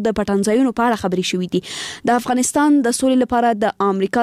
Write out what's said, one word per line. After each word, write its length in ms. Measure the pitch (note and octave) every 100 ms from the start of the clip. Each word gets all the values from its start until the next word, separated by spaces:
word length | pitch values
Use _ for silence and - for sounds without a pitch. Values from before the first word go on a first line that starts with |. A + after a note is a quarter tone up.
د 100 | A3 G#3
پټنځایونو 520 | G3+ G3 G3+ A3+ C4 A3
په 80 | A#3+
اړه 120 | G#3+
خبرې 240 | F#3+ F3+ F3+
شوې 180 | F3+ F3+
دي. 60 | F3+ - - - - -
د 60 | A#3+
افغانستان 580 | B3 B3 A#3+ D4 D4+ D4 A#3
د 80 | -
سولې 180 | C4 C4
لپاره 260 | A#3+ A#3+ A#3 G#3+
د 100 | G#3 - G3+
امریکا 360 | F#3+ G3 A#3+